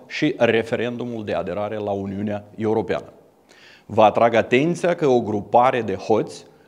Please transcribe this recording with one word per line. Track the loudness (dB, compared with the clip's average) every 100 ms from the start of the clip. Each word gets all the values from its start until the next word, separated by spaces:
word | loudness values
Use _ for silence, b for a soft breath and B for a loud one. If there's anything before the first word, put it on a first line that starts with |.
| -14
și | -4 -4 0
referendumul | 2 2 -2 -4 -6 -8 -10 -8 -6
de |
aderare | -6 -6 -6 -6 -6
la | -6
Uniunea | -6 -6 -6 -6 -8 -10 -6
Europeană. | -2 -2 -2 -6 -6 -20 _ _ b b b b -4
Vă | 4
atrag | 6 6 4
atenția | 4 4 2 2 0 -2 0
că | 2
o | 2
grupare | 0 -6 2 4 4 2
de | -4
hoți | -6 0 0 0 -10 -20 b